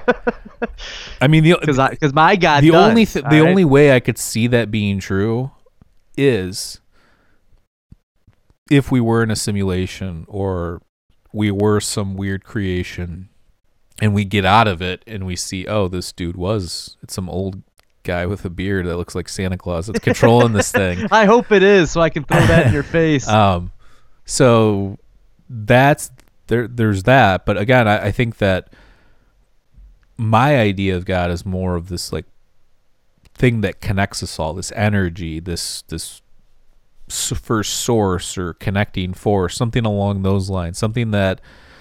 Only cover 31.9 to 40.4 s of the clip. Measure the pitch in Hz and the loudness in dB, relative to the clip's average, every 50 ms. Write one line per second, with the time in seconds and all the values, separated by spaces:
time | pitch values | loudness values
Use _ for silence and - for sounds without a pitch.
31.9 | 90 87 - - - 82 87 _ _ _ _ _ _ _ _ _ _ _ _ _ | -10 -10 -10 -8 -8 -10 -10 _ _ _ _ _ _ _ _ _ _ _ _ _
32.9 | _ _ _ _ _ _ _ _ _ - 127 127 120 113 101 92 - - - 107 | _ _ _ _ _ _ _ _ _ 0 2 2 2 2 -2 -4 -6 -6 -6 -4
33.9 | 101 95 98 - - - - - - - 80 78 80 92 90 - - - 104 107 | -2 -2 -2 -2 -4 -10 -10 -10 -8 -8 -8 -6 -6 -8 -10 -10 -6 -2 0 0
34.9 | 104 101 92 87 82 95 87 80 78 80 85 95 85 82 - - - - - - | 2 2 0 -2 -4 -6 -10 -8 -8 -8 -8 -8 -8 -8 -8 -10 -10 -12 -12 -10
35.9 | 78 80 - - - - _ _ - - _ _ _ _ _ _ _ _ _ _ | -10 -10 -10 -12 -16 -20 _ _ -20 -20 _ _ _ _ _ _ _ _ _ _
36.9 | _ - - - - - - - - - - - 117 107 98 - - - - - | _ -20 -18 -12 -10 -8 -6 -6 -6 -8 -4 -2 -2 -2 -2 -4 -6 -6 -2 -2
37.9 | 120 110 104 95 90 85 - - - 95 90 85 - - - - 95 101 104 - | 0 0 2 0 -2 -2 -6 -8 -10 -8 -8 -8 -8 -8 -6 -4 -2 -2 -2 -4
38.9 | - 98 90 90 90 - - 110 104 98 90 85 - - 127 113 113 131 113 107 | -4 -6 -6 -6 -8 -6 -2 -2 0 0 0 -2 -4 -4 -6 -2 -2 -2 -2 -2
39.9 | 104 101 101 101 101 98 95 95 98 98 | -2 -2 -2 -2 -2 -2 -2 0 0 0